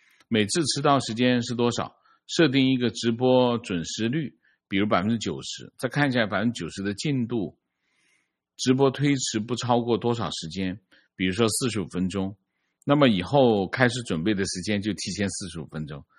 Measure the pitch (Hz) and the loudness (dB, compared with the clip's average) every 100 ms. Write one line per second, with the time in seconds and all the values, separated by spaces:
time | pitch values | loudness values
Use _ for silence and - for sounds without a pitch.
0 | _ _ _ 110 104 180 151 - 147 139 | _ _ _ 0 2 0 0 0 2 2
1 | 120 110 123 123 120 117 120 113 87 - | 2 0 2 2 -2 0 0 0 -6 -10
2 | _ _ - - 156 135 131 131 120 113 | _ _ -6 2 4 4 2 2 0 0
3 | 117 117 127 127 123 117 - 87 80 - | -2 0 4 4 4 0 -4 -6 -4 -4
4 | 113 151 139 - _ _ _ 98 107 104 | -2 -2 -6 -10 _ _ _ 0 2 2
5 | 104 117 101 69 - - - - 127 143 | 2 0 -2 -6 -8 -12 -14 -8 -4 0
6 | 143 123 107 98 113 117 82 - 98 101 | 0 2 0 0 -2 -2 -8 -6 -6 -4
7 | 160 135 117 120 82 - _ _ _ _ | -2 -2 -2 -2 -4 -8 _ _ _ _
8 | _ _ _ _ _ - 127 131 139 131 | _ _ _ _ _ -4 2 4 4 4
9 | 143 139 - 110 113 123 123 120 120 110 | 0 0 -2 -4 -4 -6 0 2 2 0
10 | 117 117 87 - 82 85 95 95 _ _ | 0 -2 -4 -6 -8 -6 -6 -6 _ _
11 | _ - 95 95 117 - 131 107 87 90 | _ -4 -2 2 2 2 -2 -4 -6 -4
12 | 92 98 95 104 _ _ _ _ - 147 | -4 -2 -6 -8 _ _ _ _ 0 4
13 | 135 98 85 143 127 104 87 - 123 120 | 4 4 2 4 4 4 0 2 2 2
14 | 117 85 90 101 95 92 90 101 104 92 | -4 -2 0 0 -2 -4 -4 -2 -2 -4
15 | - 92 98 - 95 85 71 78 73 73 | -6 -4 -4 -4 -10 -10 -10 -10 -10 -10
16 | - | -16